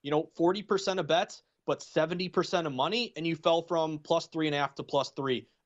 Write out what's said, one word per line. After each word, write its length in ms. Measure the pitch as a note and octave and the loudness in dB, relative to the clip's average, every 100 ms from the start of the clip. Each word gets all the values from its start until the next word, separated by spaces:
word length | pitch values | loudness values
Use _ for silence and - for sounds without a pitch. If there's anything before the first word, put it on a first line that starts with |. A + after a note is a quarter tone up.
you 60 | C#3+ | -2
know, 200 | D3+ D#3 - | 0 0 2
forty 280 | E3+ G3 | 2 2
percent 360 | - G3 G3 F#3 | 0 0 0 -2
of 60 | D3+ | 2
bets, 380 | E3 G3+ - _ _ - | 0 0 -8 _ _ -4
but 160 | C#3+ | -4
seventy 440 | - E3 D#3+ F3 F3+ | -2 0 0 -2 0
percent 380 | F#3 D#3 F3+ D#3+ | 0 0 -2 -2
of 80 | |
money, 400 | B2+ D3+ A3+ A#3+ - | -2 0 0 -4 -4
and 100 | E3 | -4
you 100 | D#3+ | 0
fell 260 | E3+ E3 | 2 2
from 380 | E3 E3+ D#3+ D3+ | 2 0 0 -4
plus 260 | - E3 - | 0 -2 0
three 200 | E3 D#3 | -4 -2
and 80 | C#3+ | 0
a 40 | |
half 140 | C#3 - | -2 -4
to 80 | |
plus 280 | C3 C#3+ C3 | -2 -2 -2
three. 360 | - C3+ A#2+ - _ | -4 -2 -2 -4 _